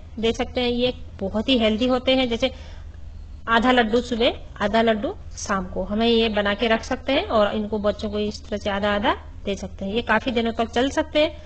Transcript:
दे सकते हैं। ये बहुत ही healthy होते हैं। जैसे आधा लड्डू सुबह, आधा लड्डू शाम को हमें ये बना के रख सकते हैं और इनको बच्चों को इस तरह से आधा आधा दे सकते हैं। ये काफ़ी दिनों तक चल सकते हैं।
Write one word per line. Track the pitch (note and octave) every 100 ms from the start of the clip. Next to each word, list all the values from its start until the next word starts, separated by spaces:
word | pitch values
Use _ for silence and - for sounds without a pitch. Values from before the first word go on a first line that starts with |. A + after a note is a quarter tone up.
| - -
दे | A3+
सकते | A#3 B3 B3+
हैं। | B3
ये | A#3+ B3 B3 - -
बहुत | F#3+ G#3 A3
ही | B3+
healthy | G#3+ G#3+ B3
होते | B3+ C4 C4
हैं। | B3+
जैसे | A#3 C4 - - - - - - - - - -
आधा | A3+ B3
लड्डू | B3 A3 A#3+
सुबह, | A#3+ A3+ C4+ F4+ - -
आधा | G3+ A3
लड्डू | A#3 G#3+ C#4 G#4+ - -
शाम | - F#3+ F3+
को | F#3
हमें | F#3+ G#3 A#3
ये | A3+ A3+
बना | G#3 G3+
के | G3+ A#3
रख | A3+
सकते | - B3+ -
हैं | C#4+ G4+
और | A#3 G3+ G#3+
इनको | G#3 G#3+
बच्चों | G#3 G3+ G#3+
को | G#3
इस | G#3+ - -
तरह | G#3
से | G#3
आधा | G3 G#3
आधा | G#3 B3+ G4 - -
दे | G#3 F#3+
सकते | F#3 -
हैं। | G3
ये | A3+
काफ़ी | A#3 A3 C4+
दिनों | A#3 A#3
तक | A3+ A#3
चल | A#3+ C#4
सकते | D#4+ D#4 D4+
हैं। | D#4 -